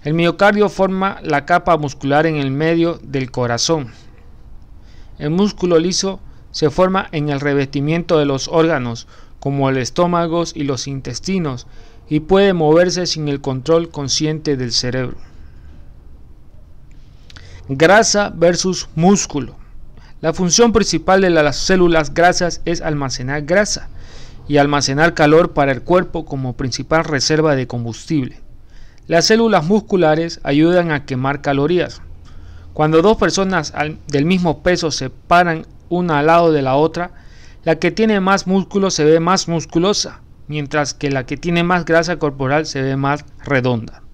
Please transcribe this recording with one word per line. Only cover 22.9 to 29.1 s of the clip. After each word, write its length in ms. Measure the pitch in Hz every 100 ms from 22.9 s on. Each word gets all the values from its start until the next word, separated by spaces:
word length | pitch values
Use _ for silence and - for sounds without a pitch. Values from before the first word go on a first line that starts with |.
| 147 135 - 131 147
grasa 460 | 147 185 208 - - - - - - - -
y 100 | 143
almacenar 560 | 143 143 135 139 170
calor 400 | 175 147 160 170
para 180 | - 139
el 120 | 123
cuerpo 420 | - 180 170 170
como 280 | 151 139 127
principal 520 | 123 131 - - 160
reserva 500 | 165 143 - 156 151
de 120 | 135 123
combustible. 720 | 123 117 113 - 156 127 - - - - - - -
Las 200 | -